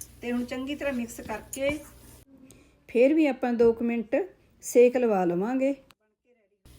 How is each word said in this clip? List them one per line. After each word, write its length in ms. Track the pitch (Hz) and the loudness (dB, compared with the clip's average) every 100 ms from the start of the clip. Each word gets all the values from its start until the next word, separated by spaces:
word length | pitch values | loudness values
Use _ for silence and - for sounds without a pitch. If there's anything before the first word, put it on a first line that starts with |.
| - - | -20 -14
ਤੇ 120 | 240 | -6
ਹੁਣ 120 | 247 | -6
ਚੰਗੀ 300 | 247 254 262 | -4 -8 -8
ਤਰ੍ਹਾਂ 180 | 294 285 | -6 -4
ਮਿਕਸ 260 | 254 233 - | -4 -8 -10
ਕਰਕੇ 480 | 240 214 - 269 277 302 - - - - _ - - - _ _ _ | -12 -12 -12 -4 -4 -4 -10 -20 -20 -20 _ -20 -20 -20 _ _ _
ਫਿਰ 260 | 226 262 | 2 4
ਵੀ 120 | 311 294 | 4 2
ਆਪਾਂ 260 | 254 247 | 0 -4
ਦੋ 200 | 233 233 | 2 2
ਕੁ 120 | 226 | 2
ਮਿੰਟ 320 | 233 233 - 277 370 _ _ _ | -2 -4 -2 -2 -4 _ _ _
ਸੇਕ 320 | - 247 247 247 | 0 6 6 4
ਲਵਾ 280 | 240 196 | 0 2
ਲਵਾਂਗੇ। 480 | 175 175 208 262 269 277 _ _ _ _ _ 240 202 _ _ | 0 0 -2 -2 -2 -4 _ _ _ _ _ _ _ _ _